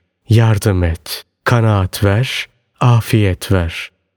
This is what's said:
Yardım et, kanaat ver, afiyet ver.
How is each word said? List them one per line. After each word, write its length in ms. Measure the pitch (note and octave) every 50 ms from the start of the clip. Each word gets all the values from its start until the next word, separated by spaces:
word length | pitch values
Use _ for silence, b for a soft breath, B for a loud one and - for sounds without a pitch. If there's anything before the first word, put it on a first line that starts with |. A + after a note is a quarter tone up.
| _ _ _ _ _ -
Yardım 560 | G#2+ A#2 A2+ A2+ G#2+ G2+ - A2 F#2+ F2+ F2
et, 400 | E2+ E2 - - - - - - _ _ _ -
kanaat 600 | - B2+ A#2 A2+ A2 G#2 G2 F#2 F2 - - G2+
ver, 420 | G2+ G2 A2+ C3 - - - - - _ _ _ _ _ -
afiyet 720 | - A#2+ A#2+ A2+ - - - A2 G#2 F#2+ F2+ - - - G2
ver. 380 | F2+ E2+ E2 - - - - _ _ _ _ _